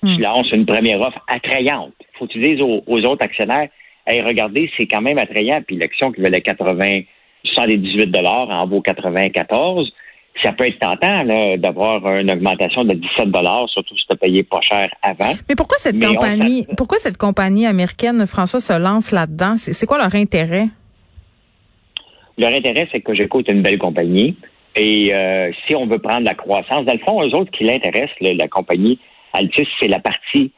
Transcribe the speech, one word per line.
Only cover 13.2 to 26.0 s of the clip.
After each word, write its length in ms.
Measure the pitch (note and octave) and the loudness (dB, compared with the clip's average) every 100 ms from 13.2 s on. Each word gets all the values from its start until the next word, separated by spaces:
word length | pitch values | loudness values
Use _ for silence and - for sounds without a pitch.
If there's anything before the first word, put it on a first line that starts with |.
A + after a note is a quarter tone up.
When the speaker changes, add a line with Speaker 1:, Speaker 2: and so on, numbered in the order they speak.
| A2 | 0
Speaker 2:
dollars, 360 | F#2 F2 G#2+ B2 | 2 2 0 -2
surtout 280 | - - G2 | -4 -6 -8
si 60 | - | -4
t'as 80 | F#2 | 0
payé 260 | F#2 F#2 | 2 2
pas 160 | F#2+ F#2 | 2 0
cher 280 | - G#2 G2 - | 0 0 -2 -2
avant. 320 | G2+ F#2 G#2 E3 - | -4 -2 -2 -2 -4
Speaker 1:
Mais 80 | C4+ | -2
pourquoi 220 | D#4+ C#5 | 0 0
cette 160 | - G#3+ | 0 0
Speaker 2:
Mais 120 | A3 | 0
on 80 | A3 | 2
Speaker 1:
compagnie, 480 | A#3 G#3+ A3 B3+ | 2 2 2 0
Speaker 2:
s'att- 120 | G#3+ - | -2 -4
Speaker 1:
pourquoi 200 | B3+ G#4 | -2 0
cette 200 | D4 F#3 | -2 -2
compagnie 480 | G#3 G3 F#3+ G3 A#3 | -2 0 2 2 2
américaine, 600 | F#3+ F3+ - A#3 A#3+ G3+ | 2 0 0 0 2 0
François, 320 | - F3+ B3+ | 0 0 -2
se 180 | - E3+ | 0 0
lance 340 | F3+ G#3 G#3+ | 2 2 2
là-dedans ? 420 | F#3+ D#3+ D#3 F#3 A3+ | 0 0 -2 0 0
C'est, 140 | - | -2
c'est 120 | E3 A3 | -4 0
quoi 120 | C#4+ | 2
leur 160 | G#3 G3+ | 2 2
intérêt ? 520 | G#3 F3+ D#3+ F3 A3 - _ _ _ - - _ _ _ _ _ _ - - _ _ - | 2 0 0 0 -2 -4 _ _ _ -20 -20 _ _ _ _ _ _ -18 -18 _ _ 0
Speaker 2:
Leur 140 | A#2 | 2
intérêt, 340 | C3+ B2+ A#2 E3+ | 2 0 -2 -2
c'est 100 | B2 | -4
que 100 | - | -4
Cogeco 280 | G#2 G2+ - | -2 0 0
est 100 | B2 | 2
une 100 | G2+ | 2
belle 160 | F#2+ G2 | 4 2
compagnie. 560 | F2+ E2 E2+ F#2 B2 F3+ - _ _ - | 0 0 2 4 2 0 -12 _ _ 0
Et, 380 | G#2+ G#2+ G2+ | 2 4 2
euh, 380 | G2 F#2+ F#2+ F2+ E2+ - | 2 0 0 -2 -4 -2
si 80 | D3+ | -2
on 120 | B2 | 0
veut 120 | |
prendre 240 | A2 | -2